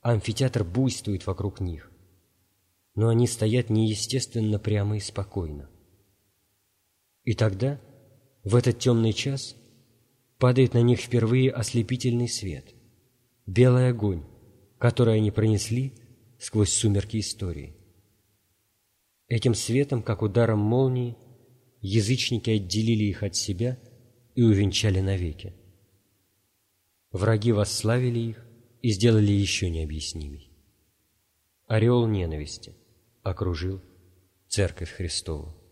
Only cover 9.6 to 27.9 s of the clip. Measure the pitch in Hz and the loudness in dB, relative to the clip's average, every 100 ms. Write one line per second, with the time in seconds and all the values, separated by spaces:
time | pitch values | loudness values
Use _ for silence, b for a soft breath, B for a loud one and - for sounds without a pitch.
9.6 | _ _ _ _ _ _ _ _ 127 127 | _ _ _ _ _ _ _ _ 2 4
10.6 | 127 120 120 120 - 120 113 127 131 - | 4 4 4 2 0 0 2 2 2 0
11.6 | 110 117 110 127 127 120 120 - 98 73 | -4 -2 -2 -2 -2 -2 -2 -4 -8 -10
12.6 | - - _ _ _ _ _ _ - 95 | -14 -20 _ _ _ _ _ _ -6 4
13.6 | 127 127 127 120 104 87 76 - - _ | 6 6 2 0 -2 -2 -6 -20 -20 _
14.6 | _ _ 120 - 117 110 107 104 110 107 | _ _ 0 4 4 4 2 2 2 2
15.6 | - 117 135 - - - _ _ - 107 | 0 -4 -4 -8 -20 -20 _ _ -6 0
16.6 | 101 - 110 101 98 110 104 - 95 76 | 2 2 2 0 -2 -6 -6 -6 -8 -8
17.6 | 69 76 _ _ _ _ _ _ _ _ | -12 -18 _ _ _ _ _ _ _ _
18.6 | _ _ _ _ _ _ _ 120 123 110 | _ _ _ _ _ _ _ -2 0 0
19.6 | - 120 139 123 - 107 107 101 117 107 | 0 -2 0 -2 -4 -2 0 2 2 2
20.6 | 104 123 135 127 123 117 - - _ _ | 2 2 2 0 -4 -8 -18 -20 _ _
21.6 | _ _ 95 107 104 127 - 117 - 110 | _ _ -2 0 2 0 0 -2 0 -2
22.6 | 92 101 110 113 104 90 101 - - 90 | 0 -2 0 2 0 -2 -4 -4 -6 -4
23.6 | 120 127 - - _ _ _ - 117 101 | -4 -4 -14 -20 _ _ _ 2 4 6
24.6 | 101 87 107 95 98 98 87 76 95 - | 2 0 0 0 0 -2 -4 -6 -14 -18
25.6 | - _ _ _ _ _ _ _ _ _ | -20 _ _ _ _ _ _ _ _ _
26.6 | _ _ _ _ _ 92 104 113 110 107 | _ _ _ _ _ -4 0 2 2 2
27.6 | 101 - 107 | 0 -2 -2